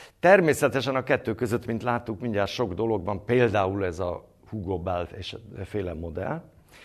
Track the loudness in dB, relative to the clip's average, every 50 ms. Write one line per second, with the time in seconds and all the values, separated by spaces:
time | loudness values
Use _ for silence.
0 | -20 -20 -6 _ 6 8 8 8 8 6 4 4 2 2 2 0 0 0 0 -2
1 | 0 2 0 0 0 -2 -2 -2 -2 -2 -2 -2 -2 -4 -4 -2 -2 -2 -2 -2
2 | -2 -6 -8 -6 -6 -2 0 0 0 0 0 -2 -2 -2 -2 -2 0 0 0 -2
3 | -2 -4 -4 -4 -2 2 4 4 4 4 4 2 2 2 0 -2 -2 -2 -2 -4
4 | -4 -4 -4 -6 -10 -16 _ _ _ -12 -10 -8 -6 -4 -4 -4 -4 -4 -4 -4
5 | -4 -6 -10 -12 -12 -12 -12 -14 -16 -16 -12 -12 -10 -6 -6 -4 -4 -4 -6 -8
6 | -8 -8 -6 -6 -6 -6 -6 -8 -10 -14 -20 -20 _ _ -20 -20 -20